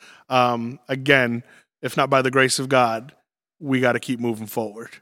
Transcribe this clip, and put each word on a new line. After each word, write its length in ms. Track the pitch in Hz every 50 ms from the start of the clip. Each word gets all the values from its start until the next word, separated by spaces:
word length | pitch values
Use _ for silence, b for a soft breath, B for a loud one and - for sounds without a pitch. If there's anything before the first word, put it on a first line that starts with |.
| b b b b b -
um, 500 | 131 127 123 123 120 117 117 117 135 - _ -
again, 540 | 135 131 131 143 143 131 123 117 117 120 b b b b b b _ _
if 140 | - 127 -
not 120 | 156 139 135
by 140 | 139 131
the 80 | 127 131
grace 280 | 127 135 131 127 - -
of 100 | 135 131
God, 420 | 135 127 123 117 113 113 123 143 _ _ _ _ _ _ _ _ _ _
we 200 | 165 139 135 127
gotta 200 | 127 123 120 120
keep 180 | - - 127 117
moving 280 | 120 120 113 107 110
forward. 440 | 104 - 120 110 107 101 110 117 - - -